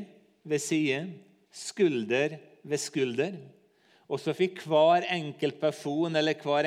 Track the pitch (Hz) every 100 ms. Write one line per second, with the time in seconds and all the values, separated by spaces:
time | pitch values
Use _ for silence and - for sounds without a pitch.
0 | 202 - _ _ 151 147 147 156 151 135
1 | 185 165 - _ _ - - - 180 127
2 | 107 123 151 151 - _ 139 147 - 151
3 | 127 120 170 175 135 - _ _ _ _
4 | - 143 160 147 185 185 156 151 160 175
5 | 196 180 151 139 147 - 156 143 147 147
6 | 170 160 156 151 147 147